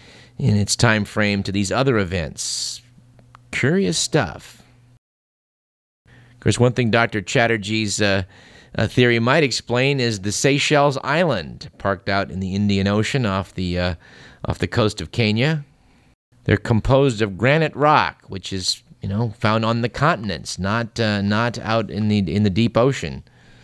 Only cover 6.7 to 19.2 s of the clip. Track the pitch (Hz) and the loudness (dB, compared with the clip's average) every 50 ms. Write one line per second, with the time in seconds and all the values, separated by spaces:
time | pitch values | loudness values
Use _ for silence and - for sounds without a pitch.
6.7 | 113 127 123 110 104 117 117 - - 107 92 - - 143 117 117 117 110 98 101 | 2 0 0 2 2 2 2 2 0 -6 -6 -2 0 0 2 2 0 -2 -2 -4
7.7 | 110 110 110 101 95 - 107 101 98 98 92 - - - - - - - - - | -2 -2 -2 -2 -2 0 2 2 2 0 0 -4 -10 -20 -20 -20 -20 -20 -20 -10
8.7 | - - 110 101 - - 123 120 117 117 113 120 135 170 156 127 110 - - - | -4 -2 -2 0 2 4 4 4 4 2 2 2 4 2 2 2 -2 -6 -6 -2
9.7 | 117 123 127 139 143 139 123 117 110 101 92 104 101 - - 143 139 143 - - | -2 0 2 0 0 0 0 -2 -2 -2 -4 -4 -4 0 2 2 2 2 2 2
10.7 | 156 143 143 147 131 131 - 127 143 160 185 165 127 95 78 67 58 - - - | 2 4 4 2 0 -2 -4 -2 0 0 2 0 0 -2 -4 -8 -12 -16 -18 -20
11.7 | - _ - 98 98 92 - - 98 98 95 - - 92 95 92 92 98 104 101 | -20 _ -4 -4 -4 -2 -2 -2 -2 0 -2 -2 -4 -6 -6 -4 -2 0 2 2
12.7 | 101 98 95 98 101 107 110 - - 143 123 104 95 95 92 - - - 92 90 | 2 2 2 2 2 2 0 0 -2 -2 0 0 -2 -2 -4 -6 -8 -6 -4 -4
13.7 | 87 90 90 90 85 - - - - - - - - - - - 80 - - 87 | -2 -2 -2 -2 -4 -6 -10 -20 -20 -20 -20 -20 -20 -10 -6 -6 -4 -4 -4 -2
14.7 | - 123 113 107 - - 87 78 - - 120 107 107 113 127 151 160 156 143 - | 0 0 0 0 0 -4 -10 -8 -2 0 0 2 2 2 0 0 0 -2 -6 -10
15.7 | _ _ _ _ _ _ _ _ _ _ _ _ _ _ _ - 107 98 - - | _ _ _ _ _ _ _ _ _ _ _ _ _ _ _ 2 2 2 2 0
16.7 | 120 107 - - 131 135 139 139 120 101 110 104 95 85 101 127 143 165 160 151 | 0 0 2 4 4 4 4 2 2 0 -2 -4 -2 -2 0 2 2 2 0 -2
17.7 | - 113 143 147 151 127 101 82 - _ _ - 101 98 - - 95 95 90 - | -2 0 2 4 4 4 2 0 -4 _ _ -14 -14 -12 -10 -8 -8 -6 -4 -4
18.7 | - - _ _ - _ - 98 98 104 | -6 -6 _ _ -18 _ -8 -4 -2 -2